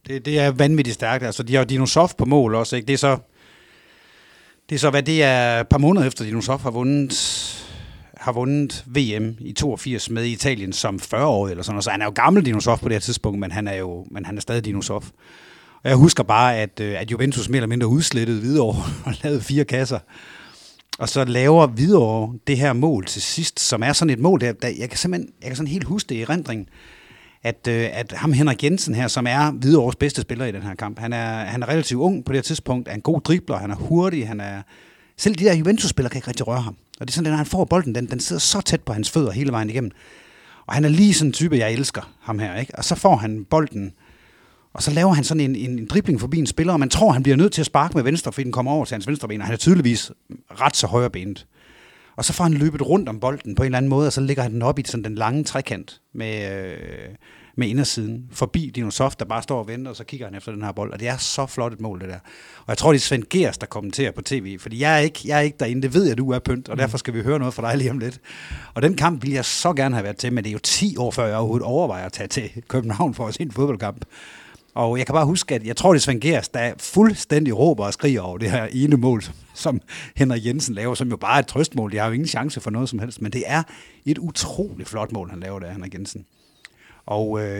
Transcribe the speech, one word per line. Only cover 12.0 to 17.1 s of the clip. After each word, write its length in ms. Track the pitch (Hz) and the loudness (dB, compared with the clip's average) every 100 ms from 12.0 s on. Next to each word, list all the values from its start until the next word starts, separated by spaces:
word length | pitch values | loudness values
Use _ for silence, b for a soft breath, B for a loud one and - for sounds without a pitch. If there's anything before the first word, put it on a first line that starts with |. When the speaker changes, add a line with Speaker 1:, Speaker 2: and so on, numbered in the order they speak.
Speaker 1:
er 40 | |
jo 80 | 107 | -2
gammel, 300 | 101 131 202 | 0 4 4
Dino 160 | 147 107 | 4 0
Sof, 200 | 113 117 | 2 0
på 80 | 123 | 0
det 60 | |
her 60 | 110 | -2
tidspunkt, 380 | - 117 110 101 | -2 -4 -4 -4
men 120 | 95 | -4
han 180 | 92 101 | -6 -6
er 60 | |
jo, 320 | 98 92 87 - | -6 -8 -10 -12
men 140 | 98 | -12
han 120 | 90 104 | -10 -10
er 40 | |
stadig 240 | - 117 | -4 -4
Dino 160 | 107 101 | -2 -4
Sof. 280 | 90 101 - - B B B B B B | -4 -6 -8 -20 B B B B B B
Og 60 | 127 | 4
jeg 60 | 131 | 10
husker 260 | 160 - | 10 8
bare, 340 | 110 110 123 117 | 4 6 6 4
at, 220 | 107 - | -2 -4
øh, 200 | 104 98 | -4 -4
at 100 | 107 | -4